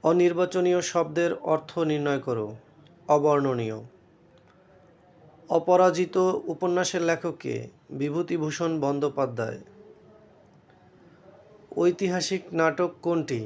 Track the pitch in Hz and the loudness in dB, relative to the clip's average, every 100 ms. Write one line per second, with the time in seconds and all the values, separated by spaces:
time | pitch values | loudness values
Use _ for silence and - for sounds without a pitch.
0 | 160 175 175 170 180 185 180 180 170 175 | 4 4 4 2 0 2 2 2 0 -2
1 | 156 156 170 175 165 156 156 - 160 151 | 0 0 0 -2 0 -2 -2 -2 0 0
2 | 147 139 135 117 107 110 - - - - | 0 -2 -2 -4 -4 -10 -20 -20 -20 -20
3 | - 151 151 147 139 123 113 110 117 _ | 0 2 4 2 2 -2 -4 -6 -12 _
4 | _ _ _ _ _ _ _ - - _ | _ _ _ _ _ _ _ -20 -20 _
5 | _ - - - - 170 165 180 185 165 | _ -20 -20 -20 0 0 4 6 6 4
6 | 180 185 185 190 - 156 180 175 180 185 | 0 2 2 0 -6 -4 0 0 0 0
7 | 170 165 170 156 135 117 117 _ _ 143 | 0 0 -2 -6 -6 -8 -8 _ _ -6
8 | 143 151 175 170 151 151 170 160 139 143 | -4 -2 -4 -4 -4 -2 -2 0 0 0
9 | 143 143 127 117 113 107 - - - - | -2 -2 -2 -2 -6 -6 -14 -20 -20 -20
10 | - - - _ _ _ _ - - - | -20 -20 -20 _ _ _ _ -20 -20 -20
11 | - - - - - - - 165 175 175 | -20 -20 -20 -20 -20 -20 -12 0 0 2
12 | 190 180 175 190 - 165 160 156 175 - | -2 -2 -4 -6 -6 0 0 2 -4 -2
13 | 170 165 139 123 | -2 -2 -2 -6